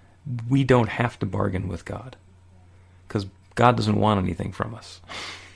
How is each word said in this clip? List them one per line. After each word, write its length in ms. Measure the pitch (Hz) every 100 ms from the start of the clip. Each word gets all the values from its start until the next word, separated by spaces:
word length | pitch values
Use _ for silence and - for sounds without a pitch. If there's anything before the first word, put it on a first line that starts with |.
| - _ 143 123 117
We 160 | 139
don't 240 | 131 123 107
have 280 | - 120 -
to 60 | 101
bargain 420 | 101 101 92 98
with 160 | 90
God, 320 | - 101 131 - - - - - - - - - -
'cause 180 | 107 95 - -
God 220 | - 120 117
doesn't 200 | 107 104
want 260 | 104 101
anything 300 | 92 87 95
from 220 | 92 110
us. 260 | 113 - - - - - - -